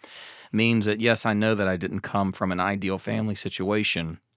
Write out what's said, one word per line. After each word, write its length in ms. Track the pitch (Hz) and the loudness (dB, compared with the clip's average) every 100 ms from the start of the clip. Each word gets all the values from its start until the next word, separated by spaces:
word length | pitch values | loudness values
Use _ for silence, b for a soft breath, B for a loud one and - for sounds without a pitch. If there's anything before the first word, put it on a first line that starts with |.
| B B B B B | B B B B B
means 340 | 107 113 117 104 | 2 4 4 2
that, 140 | 107 | 2
yes, 260 | 113 110 113 | 2 2 2
I 60 | |
know 240 | 104 110 107 | 2 2 2
that 100 | 95 | 2
I 100 | 92 | 0
didn't 240 | 90 92 | -2 -4
come 300 | - 101 98 | -2 0 0
from 220 | - 95 | 0 -2
an 80 | 90 | 0
ideal 380 | 92 101 95 95 | 0 0 -2 -2
family 360 | - 110 107 | -2 -2 -2
situation, 840 | 98 98 - 95 107 107 85 82 - _ | -4 -6 -4 0 0 0 -2 -4 -8 _